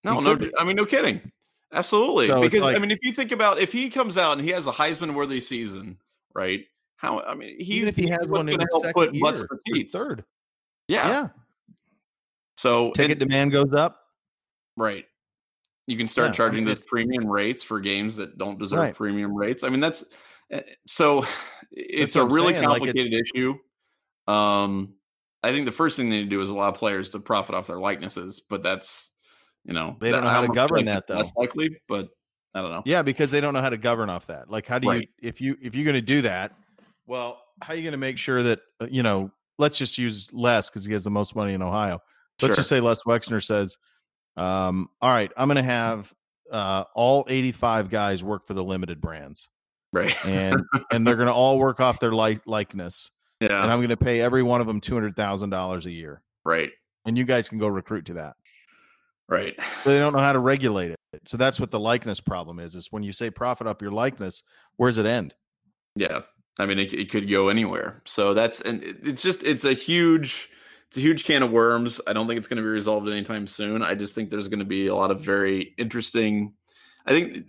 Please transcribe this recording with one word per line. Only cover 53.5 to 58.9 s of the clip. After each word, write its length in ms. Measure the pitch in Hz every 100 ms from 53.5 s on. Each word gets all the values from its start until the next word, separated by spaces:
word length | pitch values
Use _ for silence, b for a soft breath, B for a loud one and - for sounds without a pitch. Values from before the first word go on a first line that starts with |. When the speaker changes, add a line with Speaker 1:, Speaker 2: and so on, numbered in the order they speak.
| 101
Speaker 2:
And 100 | 104
I'm 100 | 120
gonna 160 | 120 117
pay 240 | 127 117
every 200 | 120 127
one 180 | 123 123
of 60 | 113
'em 100 | 107
two 140 | -
hundred 200 | 123 107
thousand 340 | 95 104 98 101
dollars 340 | 95 92 92
a 60 | 85
year. 300 | 82 78 69 _ _
Speaker 1:
Right. 260 | 80 82 73 - _ _
Speaker 2:
And 120 | 110 120
you 80 |
guys 240 | 127 123 110
can 80 | 110
go 80 | 104
recruit 380 | 98 - 107
to 80 | 82
that. 220 | 87 76 - b b b b b